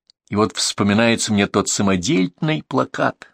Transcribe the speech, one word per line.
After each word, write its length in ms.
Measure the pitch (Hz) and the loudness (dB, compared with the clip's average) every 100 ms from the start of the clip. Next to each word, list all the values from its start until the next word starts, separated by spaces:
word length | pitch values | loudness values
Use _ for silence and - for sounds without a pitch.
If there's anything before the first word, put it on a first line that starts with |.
| _ _ - | _ _ -6
И 80 | 101 | -2
вот 220 | 107 - | -2 -2
вспоминается 760 | - - 101 104 117 113 - | -6 -2 2 4 2 2 0
мне 140 | 104 98 | 0 2
тот 240 | 104 92 | 0 0
самодельный 960 | - 101 95 87 165 92 - 156 156 | 0 0 0 0 0 0 -2 -4 -4
плакат. 680 | - 131 127 - - - - | -4 -4 -2 -2 -4 -4 -14